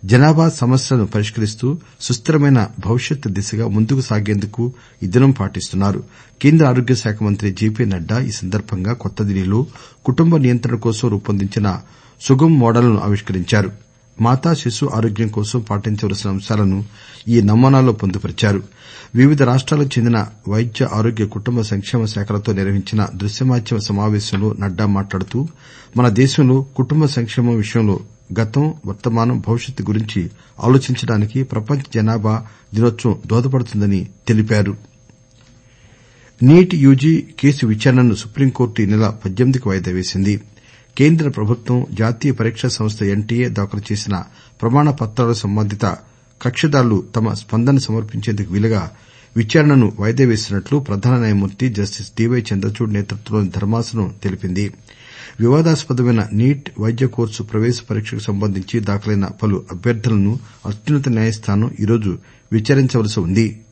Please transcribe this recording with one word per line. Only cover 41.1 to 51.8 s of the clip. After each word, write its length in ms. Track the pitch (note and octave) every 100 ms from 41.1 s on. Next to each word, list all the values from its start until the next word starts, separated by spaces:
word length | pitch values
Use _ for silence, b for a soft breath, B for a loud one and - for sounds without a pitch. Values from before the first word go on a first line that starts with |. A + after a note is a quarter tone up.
| E3 D3+
ప్రభుత్వం 560 | - G#2+ A#2+ - B2 B2
జాతీయ 380 | F#2+ A2 A2+ D3
పరీక్షా 360 | C3 A2+ A2+ B2+
సంస్థ 360 | - A2 G#2+
ఎన్టీఏ 460 | G2+ G2+ G#2 A#2 B2
దాఖలు 320 | G2+ G2 G2+ G2+
చేసిన 320 | G#2 - F#2+ E2+ b b b
ప్రమాణ 280 | A#2 C3 D3
పత్రాల 420 | C#3 A2+ A2 A#2+
సంబంధిత 540 | A2 G2+ G#2 G#2+ G#2 G#2+ F2 - b b _
కక్షిదారులు 640 | B2 - E3 C#3+ A#2+ G#2 - A#2+
తమ 180 | A2
స్పందన 440 | G#2+ - A2 A#2+ C#3
సమర్పించేందుకు 760 | C3+ A2 A2 A2 A2 G#2 F#2+
వీలుగా 380 | F#2 A2 A2 E2 b b b b -
విచారణను 540 | G#2+ D#3+ D3+ C#3 A2 -
వాయిదా 260 | G#2 B2 C3
వేసినట్లు 520 | A2 - G2 - C#3+
ప్రధాన 400 | C#3 G2+ A#2+ B2+
న్యాయమూర్తి 520 | A2+ G2+ G2 G2 B2+
జస్టిస్ 420 | G#2+